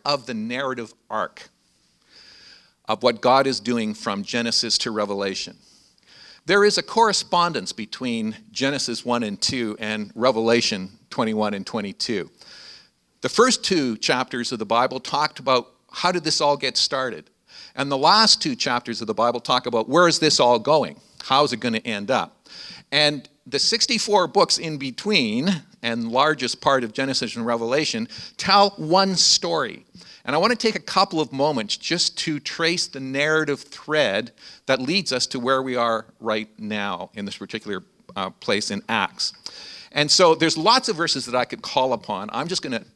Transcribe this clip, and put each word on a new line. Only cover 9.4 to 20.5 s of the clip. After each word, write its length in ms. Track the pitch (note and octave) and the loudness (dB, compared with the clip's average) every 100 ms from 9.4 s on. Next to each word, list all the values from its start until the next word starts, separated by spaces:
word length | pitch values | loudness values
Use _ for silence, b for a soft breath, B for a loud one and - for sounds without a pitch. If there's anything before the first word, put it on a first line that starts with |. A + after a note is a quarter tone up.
two 360 | - C3+ A2+ G#2+ | -4 -2 -4 -4
and 320 | G#2+ G#2+ G2+ | -6 -6 -8
Revelation 840 | A2 B2 A2+ A2+ A#2+ - G2+ F#2 - _ | 0 2 4 4 4 2 -4 -8 -14 _
twenty-one 460 | - A2+ G#2+ G#2 | -4 -2 0 -2
and 100 | G2+ | -2
twenty-two. 640 | F#2+ A2+ G2+ - - G#2 D#2 _ B B B B B _ _ _ | -6 -6 -6 -6 -4 -4 -6 _ B B B B B _ _ _
The 80 | C3+ | -2
first 340 | - B3 - | 4 4 2
two 340 | - F#3 C3 A2 | 0 0 0 -2
chapters 520 | - B2+ B2+ B2 A#2+ | 0 0 -2 -6 -6
of 80 | A#2+ | -6
the 80 | G#2+ | 0
Bible 320 | A#2 C3 B2+ | 2 2 -2
talked 400 | - C#3+ D3+ - | -4 -2 -2 -2
about 300 | C3+ B2+ - _ _ | 0 0 0 _ _
how 180 | - F3+ | -2 0
did 140 | F3+ | 0
this 160 | D#3 - | -2 0
all 160 | D3 C#3+ | 2 0
get 200 | C3+ - | -2 -2
started. 540 | - C3+ C3 E2 - _ B B B - | -2 -2 -4 -6 -16 _ B B B -6
And 160 | C#3 | -2
the 60 | C#3 | 2
last 440 | D3+ G#3 A3 - | 4 6 6 4
two 140 | D#3+ A#2+ | 2 -2
chapters 440 | C#3+ A#2+ A#2+ A2 | -2 -2 -4 -8
of 40 | A2 | -4
the 80 | |
Bible 240 | G#2 A#2+ A#2+ | 0 0 0
talk 280 | - B2+ B2 | 0 0 0
about 220 | A#2 A2 | -2 2
where 200 | D#3 F3 | 4 4
is 100 | - | 4
this 220 | D#3 - | 2 4
all 180 | B2 | 4